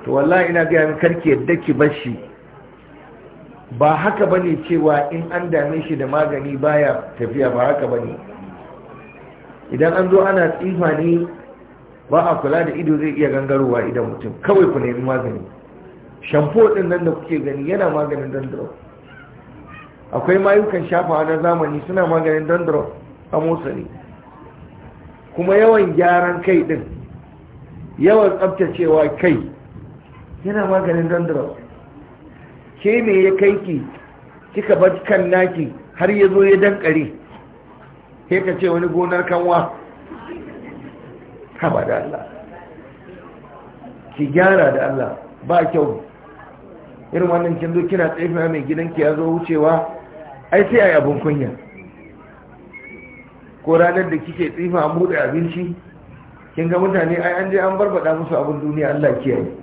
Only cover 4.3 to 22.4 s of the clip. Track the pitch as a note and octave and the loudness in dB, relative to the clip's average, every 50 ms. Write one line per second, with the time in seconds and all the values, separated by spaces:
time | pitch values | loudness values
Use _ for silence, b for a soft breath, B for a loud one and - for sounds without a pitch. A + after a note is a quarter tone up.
4.3 | F3+ F#3 F3+ F3 D#3 D3 - - E3+ D#3+ D3+ D#3 D3 C#3+ C#3+ - E3 E3 E3+ E3+ | 2 0 2 0 -2 -2 -2 -2 -2 2 2 2 2 2 0 -2 -4 -8 -8 -6
5.3 | F3 F3 F3+ E3+ E3 D3+ C#3+ D3 D#3+ D#3+ D#3 - D#3+ C3 C3+ C3 C3+ D3+ D#3 D3+ | -6 -6 -4 -2 0 0 0 0 -4 -6 -4 -6 -6 -4 -4 -2 0 0 0 0
6.3 | C#3+ C3+ C3+ C#3+ C#3 C3 C3+ D3+ D3+ D3+ D3 C3+ B2 - - - - - A#2+ A2+ | -2 -6 -6 -6 -6 -2 0 2 2 2 2 2 0 -2 -6 -12 -8 -6 -6 -6
7.3 | - C#3 C3+ B2 A#2 A#2+ B2 C#3 D3 - C3+ A#2+ B2 A#2 A2+ A2+ - - - - | -2 0 0 0 0 0 0 0 0 0 -2 -2 -4 -4 -4 -6 -10 -12 -16 -18
8.3 | - - - - - - - - - - - - - - - - - - - - | -18 -18 -18 -18 -18 -20 -20 -20 -20 -20 -20 -20 -20 -20 -20 -20 -20 -20 -20 -20
9.3 | - - - - - - - - - B2+ D3+ E3 - F#3 F#3 F3+ F#3 F#3+ F#3+ G3 | -20 -20 -20 -20 -20 -20 -14 -10 -2 2 2 2 2 2 2 4 4 4 4 4
10.3 | F#3+ F#3 E3+ D#3 C3+ - F3 F#3 F#3+ E3+ F3 D#3+ D#3 D3+ D#3+ E3+ E3+ E3+ F3 E3+ | 2 2 2 0 -2 -4 -6 -6 -2 0 0 0 0 0 0 0 0 0 -2 -4
11.3 | - - - - - - - - - - - - - - - - C3 E3 E3 E3+ | -10 -18 -20 -20 -20 -20 -20 -20 -20 -20 -20 -20 -20 -20 -8 0 0 2 2 2
12.3 | E3 - - F3+ D3 E3 E3+ D3+ - - F3 D#3 D#3 D3 D3 D#3 C#3 C#3+ D3+ C#3 | -2 -2 -2 -2 0 0 0 -2 -4 -4 -2 0 0 0 0 -4 0 0 0 0
13.3 | B2+ C#3 C3+ C3+ C#3 C3+ C#3 B2+ A#2+ A#2+ G#2+ - A#2+ A#2+ A2+ G#2+ - - - A2 | 0 -2 -2 0 0 0 2 0 0 0 -2 -2 -2 -4 -4 -4 -6 -10 -10 -12
14.3 | - - - - G3+ G3 F3+ C3 A#2+ C#3 B2 B2 A#2+ B2 B2+ C3 C3 B2+ B2+ A#2+ | -12 -8 0 2 4 6 4 4 2 0 -2 -2 -4 -4 -4 -2 -2 -2 -4 -4
15.3 | G#2+ G2+ F#2 - - - - - - - - - - - - - - - - - | -8 -8 -12 -14 -20 -20 -20 -20 -20 -20 -20 -20 -20 -20 -20 -20 -20 -20 -10 -2
16.3 | - D3 D3+ D3 - A3+ A3+ G#3+ G#3+ G3 F#3 E3+ F3 F3 E3+ D#3+ D#3 - - - | 0 0 0 2 4 4 6 6 4 2 0 0 0 0 0 -2 -2 -2 -6 -4
17.3 | E3 D3 C3 C#3+ C3+ C#3 C#3 D#3 F#3 G3+ F#3+ E3+ D3+ D3+ D3+ C#3+ C#3+ C3+ C3 C3 | -4 -4 -4 -4 -6 -6 -4 -4 -2 0 0 0 0 0 -2 -2 -4 -6 -6 -8
18.3 | C3 C3+ C3+ B2+ A#2+ C3 B2+ A2+ - - - - - - - - - - - - | -8 -8 -8 -8 -10 -10 -12 -12 -14 -18 -20 -20 -20 -20 -20 -20 -20 -20 -20 -20
19.3 | - - - - - - - - - - - - - - - - - B2 - E3+ | -20 -20 -20 -20 -20 -20 -20 -20 -20 -20 -20 -20 -20 -20 -18 -10 -8 -6 0 0
20.3 | F#3 G3 F#3+ G3 G3+ G#3 G#3+ G#3 G3 F3+ E3 E3+ F3+ E3+ F3+ F3 D#3+ D3+ D#3 D#3 | 2 2 4 4 4 4 2 2 -2 -4 -4 -2 -2 -2 0 0 -2 -2 0 -2
21.3 | D#3+ D#3+ E3+ E3+ E3+ E3+ E3 D3 D3 D3 - D#3+ F#3 F#3+ F3+ E3 E3 E3 D#3 D#3+ | -2 0 0 0 0 0 -2 -4 -4 -8 -8 -4 -2 0 0 2 2 0 2 0
22.3 | D#3 D#3 | 0 0